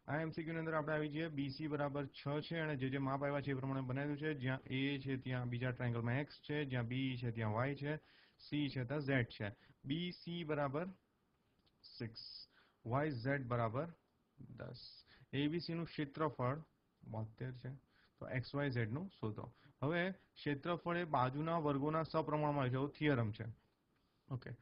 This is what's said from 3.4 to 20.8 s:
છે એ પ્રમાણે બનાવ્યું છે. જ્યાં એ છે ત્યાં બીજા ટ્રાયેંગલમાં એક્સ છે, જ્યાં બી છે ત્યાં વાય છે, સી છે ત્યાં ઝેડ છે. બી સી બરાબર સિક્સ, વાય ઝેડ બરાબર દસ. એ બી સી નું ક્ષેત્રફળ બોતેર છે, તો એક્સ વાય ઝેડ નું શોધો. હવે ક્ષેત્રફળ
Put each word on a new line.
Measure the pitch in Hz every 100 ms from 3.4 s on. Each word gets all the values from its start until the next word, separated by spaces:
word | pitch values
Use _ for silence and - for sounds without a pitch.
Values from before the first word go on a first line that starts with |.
છે | 139
એ |
પ્રમાણે | 135 135 135
બનાવ્યું | 127 135 147 143
છે. | 156
જ્યાં | 147 127 131
એ | - 131 139 143
છે | 135 131
ત્યાં | 131 127 123
બીજા | 120 127
ટ્રાયેંગલમાં | 123 123 117 117
એક્સ | 127 147 - -
છે, | 147 143
જ્યાં | 127 117
બી | 131 135 123
છે | 120
ત્યાં | 110 110
વાય | 107 135 139
છે, | 143 151 - - - _ -
સી | 147 139
છે | 135 123
ત્યાં | 151
ઝેડ | 139 135 117
છે. | - 104 107 - - 131
બી | 160 180
સી | - 170 170
બરાબર | 151 151 143 139 185 185 _ _ _ _ _ _ _ _ - -
સિક્સ, | 113 - - - - - - _ 113
વાય | 131 156
ઝેડ | 123 127 139 120
બરાબર | 120 113 123 170 - _ _ _ -
દસ. | - - - - - - - - -
એ | 131 147
બી | 170
સી | -
નું | 165 180
ક્ષેત્રફળ | - 143 156 156 - 123 151 - _ _ _ 120
બોતેર | 110 110 - 127
છે, | 123 127 135 _ _ _ -
તો | -
એક્સ | 131 - 139
વાય | 143
ઝેડ | 120 107
નું | 139 190 -
શોધો. | 110 104 - - - -
હવે | 143 170 180
ક્ષેત્રફળ | 185 _ - 147 143 170 170